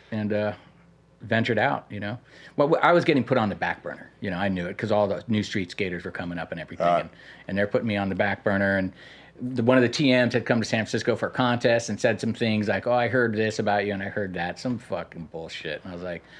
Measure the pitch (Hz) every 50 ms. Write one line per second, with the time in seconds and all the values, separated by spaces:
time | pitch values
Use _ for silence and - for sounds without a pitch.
0 | - - 113 107 107 104 104 104 104 104 104 - - - - - _ _ _ _
1 | _ _ _ _ - 104 113 113 117 - 117 104 117 139 143 - - - - 104
2 | 101 104 110 - - - - - - - - - 147 147 160 - - 151 175 170
3 | 135 165 156 135 113 - 131 123 110 101 90 85 87 85 82 - - 76 71 -
4 | - - - _ - 101 90 87 101 101 95 90 87 87 101 - - 104 107 104
5 | 104 98 98 - - - 110 104 104 - - 110 92 85 - - 101 92 87 87
6 | - 92 - - 85 85 85 85 80 - - 82 78 - 85 - 85 85 87 85
7 | 78 85 - - - - - - - - 95 98 104 104 - 117 117 117 104 101
8 | 98 95 95 95 107 101 95 - - 113 101 95 98 98 98 98 95 92 - -
9 | - - - - - - - - 127 127 131 - 113 117 127 131 123 117 120 -
10 | 156 135 127 127 123 117 - 120 107 - 127 117 107 - - 113 107 - - 113
11 | - - 113 104 - 104 - - 131 123 120 117 - 123 117 117 - - 107 98
12 | - 120 110 - - 113 107 - 120 113 107 107 104 101 98 98 - 120 120 123
13 | 120 117 117 127 120 117 107 107 110 110 104 - 107 104 101 104 101 101 101 95
14 | 98 98 92 107 104 92 90 90 85 90 87 - - 131 123 110 - - - 85
15 | 82 - - 80 82 76 - 85 80 78 - - - 80 73 73 - 95 90 87
16 | 90 90 87 82 - - -